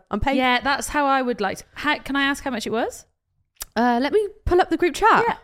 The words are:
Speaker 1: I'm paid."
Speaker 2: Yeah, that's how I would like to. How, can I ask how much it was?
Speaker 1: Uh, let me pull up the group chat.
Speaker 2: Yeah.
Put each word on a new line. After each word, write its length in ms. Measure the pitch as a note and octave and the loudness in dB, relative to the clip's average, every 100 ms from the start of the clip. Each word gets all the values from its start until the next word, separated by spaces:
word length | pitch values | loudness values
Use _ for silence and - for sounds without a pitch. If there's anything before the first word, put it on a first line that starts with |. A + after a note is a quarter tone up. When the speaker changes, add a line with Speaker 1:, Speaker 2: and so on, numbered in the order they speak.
| - | -6
Speaker 1:
I'm 100 | G#3 | -4
paid." 180 | C4+ C4+ | 0 0
Speaker 2:
Yeah, 220 | B3+ B3 | 2 0
that's 280 | B3 C4+ A#3 | 0 -2 -2
how 180 | D4 C#4 | -2 0
I 160 | C4+ | 0
would 180 | B3 A#3+ | 0 -2
like 200 | G3 - | -4 -6
to. 40 | - - | -14 -8
How, 240 | C#4+ D4 | -4 -4
can 160 | - C#4 | -2 -2
I 80 | |
ask 200 | C#4 C#4+ | 0 -2
how 60 | C#4+ | -6
much 160 | B3+ A3 | -6 -4
it 60 | |
was? 340 | A3+ F4+ - - _ _ _ _ - - - | -4 -4 -6 -20 _ _ _ _ -20 -8 0
Speaker 1:
Uh, 240 | B3 A#3+ | 2 2
let 100 | C#4 | 2
me 160 | F4+ G4+ - - | 0 -2 -4 0
pull 140 | F4+ | 2
up 120 | F4+ | 2
the 60 | E4 | 2
group 180 | F4 C#4+ | 0 2
chat. 280 | G#4 C#4 A#4 | 4 4 2
Speaker 2:
Yeah. 100 | - | -2